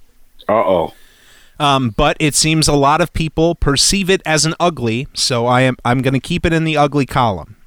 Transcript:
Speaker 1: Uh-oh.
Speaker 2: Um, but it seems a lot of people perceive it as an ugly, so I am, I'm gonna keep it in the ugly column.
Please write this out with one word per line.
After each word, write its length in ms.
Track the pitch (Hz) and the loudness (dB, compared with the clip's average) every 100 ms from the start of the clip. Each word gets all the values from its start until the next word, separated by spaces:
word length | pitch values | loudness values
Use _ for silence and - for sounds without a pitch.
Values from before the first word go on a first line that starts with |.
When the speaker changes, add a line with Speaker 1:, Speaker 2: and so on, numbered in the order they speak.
| - _ - - - | -20 _ -20 -12 -2
Speaker 1:
Uh-oh. 460 | 110 98 90 80 - - _ - - - - | 0 2 0 -2 -8 -20 _ -20 -20 -18 -4
Speaker 2:
Um, 320 | 147 135 123 | 0 0 0
but 260 | 107 147 165 | 0 -2 0
it 160 | 151 | -2
seems 320 | - 156 160 151 | 0 0 0 2
a 40 | |
lot 280 | 147 139 156 | 2 2 2
of 120 | 170 | 0
people 420 | - 160 - 165 | -4 -4 0 0
perceive 540 | 170 - 135 - 196 185 | 0 -2 0 0 0 0
it 140 | 190 | -2
as 220 | 156 156 160 | 0 0 0
an 80 | 165 | 0
ugly, 480 | 175 143 117 113 143 | -2 -2 -4 -4 -6
so 340 | - - 120 120 | -6 -4 -2 2
I 140 | 123 | 2
am, 140 | 131 127 | 2 0
I'm 180 | 123 135 | -2 0
gonna 160 | 127 131 | 0 -2
keep 240 | - 175 175 | -2 -2 0
it 60 | |
in 120 | 165 | 0
the 120 | 160 151 | 0 0
ugly 300 | 143 143 131 | 2 0 -2
column. 500 | 143 131 90 73 - | 0 0 -2 -10 -20